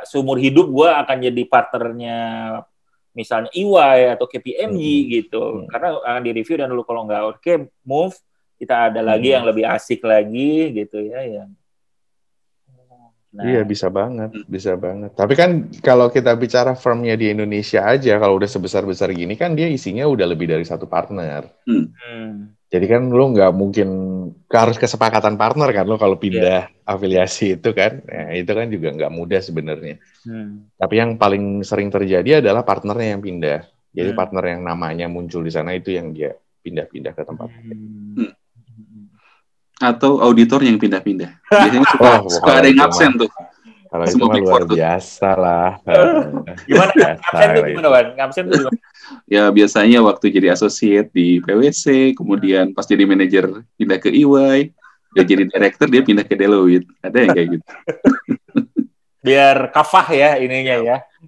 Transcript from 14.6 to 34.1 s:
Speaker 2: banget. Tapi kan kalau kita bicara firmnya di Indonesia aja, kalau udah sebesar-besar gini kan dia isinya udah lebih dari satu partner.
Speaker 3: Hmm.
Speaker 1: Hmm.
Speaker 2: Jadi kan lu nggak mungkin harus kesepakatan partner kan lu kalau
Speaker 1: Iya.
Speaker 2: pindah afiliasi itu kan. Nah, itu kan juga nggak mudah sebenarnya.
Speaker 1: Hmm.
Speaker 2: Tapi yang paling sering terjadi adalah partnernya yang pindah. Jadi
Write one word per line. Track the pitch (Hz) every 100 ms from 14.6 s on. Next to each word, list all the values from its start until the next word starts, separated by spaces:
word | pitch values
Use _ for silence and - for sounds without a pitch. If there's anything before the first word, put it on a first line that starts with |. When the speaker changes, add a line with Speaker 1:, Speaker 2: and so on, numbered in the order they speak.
| 98 90
Speaker 2:
banget. | 90 98 101 -
Tapi | 104
kan | 135 180 170 - -
kalau | - 123 120
kita | 131 120 117
bicara | 120 123 127 127
firmnya | 127 120 120 110
di | 107
Indonesia | 104 104 104 104 101
aja, | 101 139 131 107
kalau | 104 95
udah | 101
sebesar-besar | 98 90 98 98 92 95
gini | 90 87
kan | 110 175 156
dia | 165
isinya | 135 98 107 147
udah | 120 87
lebih | 80 85
dari | 80
satu | 82 76 -
partner. | 87 - 98 80 73 64 _ -
Speaker 3:
Hmm. | 104 78 -
Speaker 1:
Hmm. | 120 117 110 104 104 _ _
Speaker 2:
Jadi | 90 95
kan | 120 127
lu | 123 135
nggak | 110 95 92
mungkin | 98 104 95 95 92 92 90 - _
harus | 117 113 113
kesepakatan | 120 113 113 110 107
partner | 104 110 139 139
kan | 101
lu | 92 110
kalau | 101
Speaker 1:
Iya. | 95
Speaker 2:
pindah | 101 92 90 92 - _ -
afiliasi | 98 98 90 92 - 104 92
itu | 117
kan. | 101 98 135 -
Nah, | - 80 90
itu | 90
kan | 104 117
juga | 104 78
nggak | 73 73
mudah | 82 85 95
sebenarnya. | 92 80 76 76 80 76 _ _ 117
Speaker 1:
Hmm. | 113 104 104 _ _
Speaker 2:
Tapi | 95
yang | 107 117 113
paling | 104 101 101 101 95
sering | 101 101
terjadi | 98 95 90 104 151
adalah | 110 110
partnernya | 120 98 104 110 110 101
yang | 98
pindah. | 87 76 76 - _ _ -
Jadi | 92